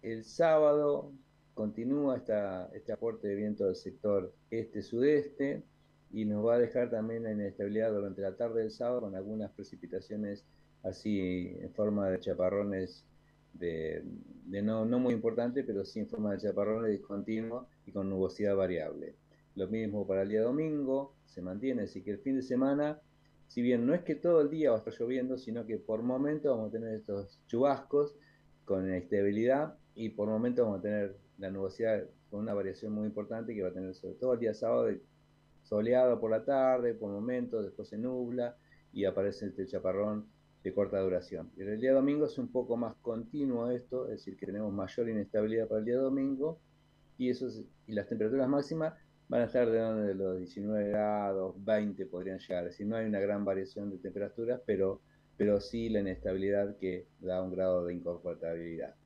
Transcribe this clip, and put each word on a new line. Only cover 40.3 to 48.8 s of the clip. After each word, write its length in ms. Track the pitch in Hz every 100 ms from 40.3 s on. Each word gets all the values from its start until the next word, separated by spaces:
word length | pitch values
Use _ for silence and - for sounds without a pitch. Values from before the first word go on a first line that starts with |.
| _ _ _
de 100 | 98
corta 260 | 95 98 98
duración. 520 | 95 90 - 90 82 -
Pero 180 | 98
el 60 | 107
día 140 | 127
domingo 320 | 135 139 147 151
es 120 | -
un 140 | 120
poco 260 | 127 123 117
más 180 | 113 110
continuo 680 | - 113 113 147 139 120 117
esto, 360 | 123 - 127 123
es 60 | 107
decir, 200 | - 95
que 80 | 95
tenemos 280 | 101 107
mayor 360 | 101 95 - 117
inestabilidad 580 | 110 98 110 110 113 113
para 120 | 110
el 60 | 110
día 120 | 123
domingo 640 | 135 135 135 135 151 165 _ _ _ _ _ -
y, 120 | 123
eso 180 | 123 127
es, 160 | 110 - _ -
y 80 |
las 140 | 107 98
temperaturas 400 | 110 107 135 131
máximas 460 | 143 143 160